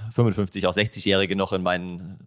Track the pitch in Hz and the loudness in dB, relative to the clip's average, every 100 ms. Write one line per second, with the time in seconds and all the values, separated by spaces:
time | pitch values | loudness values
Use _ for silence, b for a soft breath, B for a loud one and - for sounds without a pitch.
0 | 110 - 117 101 98 98 90 170 107 - | -6 0 2 2 -2 0 0 2 0 0
1 | 101 98 95 98 95 92 90 90 90 87 | 2 2 2 0 0 0 0 0 -4 -10
2 | 90 98 | -12 -16